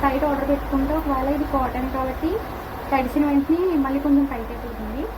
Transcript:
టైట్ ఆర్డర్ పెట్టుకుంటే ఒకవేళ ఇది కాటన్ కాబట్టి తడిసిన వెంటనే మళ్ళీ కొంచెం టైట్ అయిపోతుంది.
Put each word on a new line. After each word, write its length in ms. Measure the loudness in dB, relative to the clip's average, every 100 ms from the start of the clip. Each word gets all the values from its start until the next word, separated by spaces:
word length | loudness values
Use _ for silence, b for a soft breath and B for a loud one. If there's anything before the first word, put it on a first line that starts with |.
టైట్ 220 | 0 2 0
ఆర్డర్ 180 | 0 0
పెట్టుకుంటే 420 | 0 0 0 0 0
ఒకవేళ 280 | 0 0 0 0
ఇది 100 | 0
కాటన్ 360 | 0 0 -2 -4 -2
కాబట్టి 360 | -4 -2 -2 -2 -6 -10 -10 -10 -2
తడిసిన 320 | 0 2 2 4
వెంటనే 480 | 2 2 2 4 2 2
మళ్ళీ 140 | 2 4
కొంచెం 200 | 4 4
టైట్ 180 | -2 -6
అయిపోతుంది. 500 | -8 -8 -8 -6 -6 -6